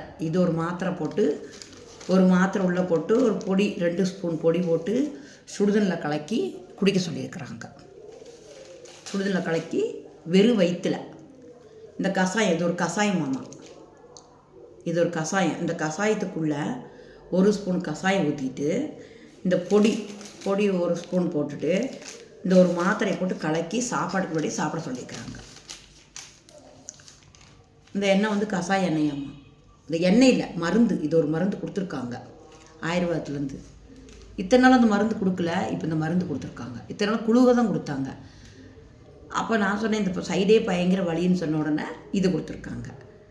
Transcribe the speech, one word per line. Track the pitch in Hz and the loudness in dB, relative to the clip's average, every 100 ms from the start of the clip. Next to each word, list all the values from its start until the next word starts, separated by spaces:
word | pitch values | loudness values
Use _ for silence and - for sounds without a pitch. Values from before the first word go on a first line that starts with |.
| - - | -8 -8
இது | 160 180 | -2 0
ஒரு | 175 | 2
மாத்திரை | 160 165 180 185 | 0 -2 -4 -4
போட்டு, | - 156 - 233 - - - - - - - - | -4 -4 0 0 -2 -8 -18 -20 -20 -20 -12 2
ஒரு | 185 | 4
மாத்திரை | 185 180 190 202 180 | 6 6 4 2 0
உள்ள | 180 | 0
போட்டு, | 180 160 - 226 | 0 0 2 2
ஒரு | 240 | 2
பொடி, | 196 190 190 208 - | 0 0 2 0 0
ரெண்டு | 175 175 185 | -2 0 -2
ஸ்பூன் | - 170 156 | -2 -6 0
பொடி | 165 170 | 2 2
போட்டு | 175 160 196 247 294 - - - - - | 2 0 0 0 -2 -4 -18 -20 -12 0
சுடுதண்ணில் | 202 208 202 165 | 2 2 2 -2
கலக்கி | 151 151 - 233 381 - - - | -4 -4 -4 -4 -4 -8 -14 0
குடிக்க | 196 185 175 | 2 2 -2
சொல்லியிருக்கிறாங்க. | 131 127 175 127 113 - - - - - - - - - - - - - - | -8 -10 -10 -12 -14 -16 -18 -20 -20 -20 -20 -20 -20 -20 -20 -20 -20 -20 -20
சுடுதண்ணில் | - 196 196 180 | -8 -4 -2 -2
கலக்கி | 165 165 - - 415 - - - | 0 -2 -2 -2 -2 -6 -16 -14
வெறும் | 160 185 226 220 | 2 4 6 6
வயித்துல. | 175 175 170 139 - - - - - - - - - - | 2 2 -2 -4 -8 -18 -20 -20 -20 -20 -20 -20 -18 -6
இந்த | 185 | -2
கசாயம், | 190 185 226 196 | 0 0 2 2
இது | 165 | 2
ஒரு | 175 | 0
கசாயமாமா. | - 175 214 208 175 139 131 - - - - - - - - - - _ - - - | -2 -4 -2 0 0 -2 -4 -8 -18 -20 -20 -20 -20 -20 -20 -20 -20 _ -20 -20 -12
இது | 170 165 | -4 0
ஒரு | 170 | 0
கசாயம். | - 160 196 165 139 | 0 -2 0 0 0
இந்த | 165 | -4
கசாயத்துக்குள்ள | 165 156 180 214 202 - 165 156 143 185 254 - - - - - | -4 -4 -2 0 0 -2 -2 -2 -2 -4 -6 -12 -20 -20 -20 -2
ஒரு | 180 202 | 2 4
ஸ்பூன் | 196 - 170 | 2 -2 -4
கசாயம் | - 147 190 196 147 | -4 -4 0 0 0
ஊத்திட்டு, | 131 131 143 143 220 311 - - - - - | -2 -4 -4 -2 -2 -4 -10 -20 -20 -20 -6
இந்த | 185 175 | -2 0
பொடி, | - 208 220 - - - - - | 2 4 4 2 -6 -14 -16 -8
பொடி | 190 196 208 | -4 0 2
ஒரு | 180 175 170 | 0 0 -2
ஸ்பூன் | - 180 165 | -2 -2 0
போட்டுட்டு, | 147 135 - 139 190 262 - - - - - | -2 -4 -4 -2 0 -2 -8 -16 -18 -20 -8
இந்த | 180 185 | 4 6
ஒரு | 175 | 6
மாத்திரையை | 170 185 214 208 - | 4 0 0 -2 -2
போட்டு | 185 214 | -4 -4
கலக்கி | 156 160 - 135 | -2 -2 -2 -4
சாப்பாட்டுக்கு | 117 147 175 190 165 156 | -4 -4 -2 -4 -2 -2
முன்னாடி | 147 | -2
சாப்பிட | - 156 160 | -2 -4 -4
சொல்லியிருக்கிறாங்க. | 147 127 - 120 - - - - - - - - _ - - - - - - - - - - - - - - - _ _ _ | -6 -10 -10 -12 -14 -14 -18 -20 -18 -20 -20 -20 _ -20 -20 -20 -20 -20 -20 -20 -20 -20 -20 -20 -20 -20 -20 -20 _ _ _
இந்த | 196 196 | -2 2
எண்ணெய் | 190 214 | 4 4
வந்து | 202 208 | 0 0
கசாய | 180 170 196 175 | -2 0 0 2
எண்ணெயாமா. | 156 151 139 139 - - - _ _ - | 2 0 -2 -10 -14 -20 -20 _ _ -6
இந்த | 165 180 | 0 4
எண்ணெய் | 226 262 | 8 8
இல்ல, | 190 - | 6 0
மருந்து. | 170 170 220 226 175 | -4 0 4 4 2
இது | 151 165 | 2 2
ஒரு | 147 | 2
மருந்து | 160 196 - | 0 -2 -4
கொடுத்துருக்காங்க | 165 - - 139 120 - - - - - - - | -6 -6 -6 -6 -8 -10 -14 -20 -20 -20 -20 -10
ஆயுர்வேதத்துலேருந்து. | 160 180 175 156 147 143 139 - - - - - - - - - | -2 0 0 -2 -4 -6 -6 -8 -16 -20 -20 -20 -20 -20 -16 -6
இத்தனை | 185 247 254 | 4 8 8
நாள் | 247 | 8
அந்த | 226 | 6
மருந்து | 202 214 | 4 2
கொடுக்கல, | - 185 185 170 185 220 | 0 0 0 0 0 -2
இப்ப | - | -4
இந்த | 156 | -2
மருந்து | 160 156 180 | -2 0 0
கொடுத்துருக்காங்க. | 156 131 - - 120 - - | -2 -6 -8 -12 -12 -12 -12
இத்தனை | - 208 | -4 -2
நாள் | 220 | 0
குளுவை | 220 240 254 | 4 6 6
தான் | 240 220 | 6 2
கொடுத்தாங்க. | 156 - 135 135 - - - - - - - - - - - - | 0 -4 -6 -6 -8 -18 -20 -20 -20 -20 -20 -20 -20 -20 -20 -8
அப்ப | - - 220 | -6 -2 0
நான் | 196 208 | 0 0
சொன்னேன், | 220 214 185 | -2 0 -2
"இந்த | 180 | -4
சைடே | - 175 202 220 | -2 0 6 6
பயங்கர | 196 175 180 185 | 4 0 2 2
வலின்னு" | 175 165 180 | 0 0 2
சொன்ன | 180 160 156 | 2 0 0
உடனே | 151 151 - - - | 0 -2 -4 -12 -4
இது | 202 185 | 0 0
கொடுத்துருக்காங்க. | 156 - - - 120 - - - - - | 0 -6 -12 -10 -10 -12 -14 -20 -20 -20